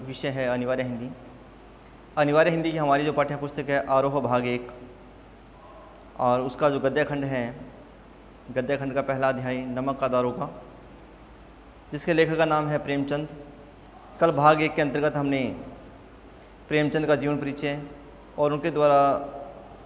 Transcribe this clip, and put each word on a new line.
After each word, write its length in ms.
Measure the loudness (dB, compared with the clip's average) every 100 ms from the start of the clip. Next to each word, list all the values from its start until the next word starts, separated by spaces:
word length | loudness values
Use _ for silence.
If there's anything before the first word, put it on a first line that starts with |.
| -12
विषय 220 | -6 -6
है 200 | -2 -2
अनिवार्य 340 | 0 0 -2
हिंदी। 280 | -2 -6 -10 -12 -18 -20 -20 -20 -20 -20 -20 -20 -8 0
अनिवार्य 320 | 4 6 4
हिंदी 220 | 2 -2
की 60 | 0
हमारी 260 | 2 2
जो 80 | 2
पाठ्य 240 | 0 0 -2
पुस्तक 340 | -6 -6 -2
है 160 | -2 2
आरोह 340 | 2 2 0
भाग 260 | 0 0 0
एक 220 | -2 -6 -14 -18 -20 -20 -20 -20 -20 -20 -20 -20 -20 -20 -20 -18 -2
और 200 | 2 2
उसका 300 | 0 0 2
जो 100 | 2
गद्य 240 | 0 0
खंड 200 | 0 -2
है, 320 | -4 -4 -4 -8 -16 -18 -20 -20 -20 -20 -20 -20 -6
गद्य 240 | -4 -2 -2
खंड 180 | -2
का 80 | -2
पहला 260 | -2 0 0
अध्याय 280 | 0 -4 -4
नमक 420 | -4 -4 -4 -2
का 100 | 0
दारोगा, 420 | 2 0 -2 -8 -10 -18 -20 -20 -20 -20 -20 -20 -20 -20 -20 -20 -20 -12
जिसके 200 | -6 0
लेखक 240 | 4 4 4
का 80 |
नाम 220 | 2 2 0
है 120 | -2
प्रेमचंद। 500 | -2 -4 -2 -4 -6 -12 -18 -18 -20 -20 -20 -20 -20 0
कल 120 | 2
भाग 300 | 6 6 6
एक 120 | 2
के 80 | 0
अंतर्गत 340 | 0 0 0 0
हमने 400 | 0 0 -2 -6 -12 -16 -20 -20 -20 -20 -20 -20 -20 -20 -2
प्रेमचंद 380 | 0 2 0 2
का 100 | 2
जीवन 200 | 2 -2
परिचय 460 | -4 -4 -6 -6 -10 -16 -20 -20 -14 -2
और 140 | 0
उनके 180 | 2 0
द्वारा 580 | 4 6 6 6 2 -4 -10 -14 -16 -20 -20